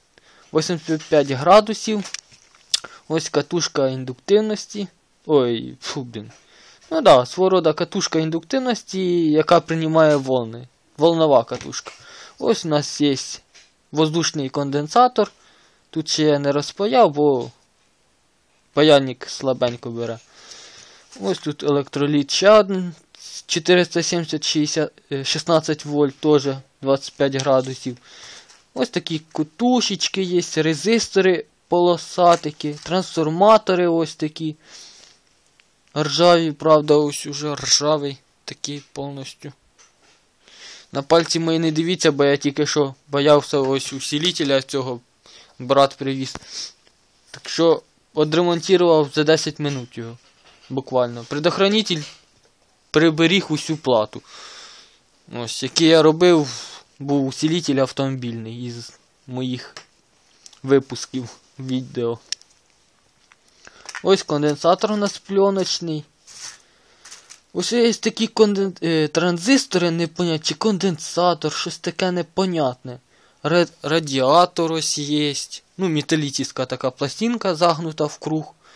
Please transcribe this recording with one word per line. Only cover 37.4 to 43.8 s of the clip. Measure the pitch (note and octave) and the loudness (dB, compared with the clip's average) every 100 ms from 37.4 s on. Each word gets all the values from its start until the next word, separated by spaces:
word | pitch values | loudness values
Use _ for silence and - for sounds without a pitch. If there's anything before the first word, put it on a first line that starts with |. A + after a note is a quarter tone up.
| D3+ C#3+ | -8 -6
ржавий | - - D3+ D3+ C#3+ C3+ _ _ - | -2 0 2 0 -2 -10 _ _ -18
такий | - - D3 - | -14 -12 -14 -14
повністю. | C#3+ C#3 C#3 C#3 - C#3+ - _ _ _ _ _ _ _ _ _ - - - - | -14 -12 -12 -16 -18 -20 -20 _ _ _ _ _ _ _ _ _ -20 -20 -20 -10
На | C#3 | -6
пальці | C#3 E3 D#3+ E3 | 2 2 2 -2
мої | E3 E3 | 0 0
не | E3 | 0
дивіться, | D#3 E3 F3+ E3 | 0 -2 0 0
бо | C#3+ | 2
я | C#3 C#3 | 2 2
тільки | D3 C#3 D3 | -2 -2 -2
що | D3+ C#3 C3+ - | 0 -2 -4 -6
боявся | C#3+ C#3+ D3 - C#3+ | 0 4 4 4 -2
ось | C3 C3+ | 0 -2